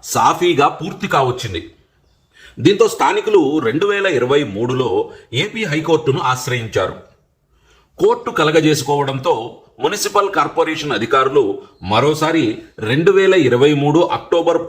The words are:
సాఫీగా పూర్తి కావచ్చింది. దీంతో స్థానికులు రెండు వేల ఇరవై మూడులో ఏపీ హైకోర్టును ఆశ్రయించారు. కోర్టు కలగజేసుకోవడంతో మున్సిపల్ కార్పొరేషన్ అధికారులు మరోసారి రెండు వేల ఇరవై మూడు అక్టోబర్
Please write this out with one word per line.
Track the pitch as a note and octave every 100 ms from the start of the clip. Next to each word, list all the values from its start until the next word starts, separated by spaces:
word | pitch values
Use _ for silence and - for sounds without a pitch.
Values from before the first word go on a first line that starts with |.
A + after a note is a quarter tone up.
సాఫీగా | - - - - F3 D3 C#3+
పూర్తి | - E3+ - G3
కావచ్చింది. | E3 B2+ B2 A2 F2 E2 - _ _ _ _ _ _ - -
దీంతో | C3+ G3+ A3
స్థానికులు | - D#3 G3+ G#3+ G3+ C#3 D#3
రెండు | A#2 C#3+ G3+
వేల | G3+ F#3+
ఇరవై | C3+ B2 C#3+
మూడులో | C3 G2 B2 B2+ A#2+ G2 - - -
ఏపీ | A#2+ G3+ A3+
హైకోర్టును | G3+ D3+ D#3+ D#3+ C3+ C#3
ఆశ్రయించారు. | - B2+ - B2 A2+ B2 A2 - - _ _ _ _ _ _ _ _ -
కోర్టు | G#3 A#3 -
కలగజేసుకోవడంతో | E3+ D#3 D#3+ D3+ D3 - C#3+ C#3 C3+ E3+ D3+ A#2 - _ -
మున్సిపల్ | C#3+ G3+ G3+ G3+ G3
కార్పొరేషన్ | D#3 D3 E3 D#3+ D#3 D3
అధికారులు | B2+ A2+ C3+ G2+ G#2+ G2 - - _
మరోసారి | F2+ G#2+ C#3+ D3+ D#3 E3 A#2 A2 - -
రెండు | G#2+ C#3 E3+
వేల | F#3+ F#3+
ఇరవై | F#3+ B2+ B2 D3+
మూడు | D3 C#3+ D#3
అక్టోబర్ | - G3 - E3+ E3 E3